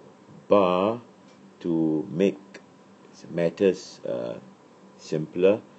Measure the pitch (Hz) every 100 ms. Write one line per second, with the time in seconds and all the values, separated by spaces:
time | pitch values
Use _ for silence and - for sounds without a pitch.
0 | - - - - - 101 90 90 101 120
1 | 117 - - - - - 90 82 80 78
2 | - 78 98 190 - - - - - -
3 | - - - 82 85 - 98 90 - -
4 | - 60 58 58 65 - - - - -
5 | - 80 78 87 95 113 -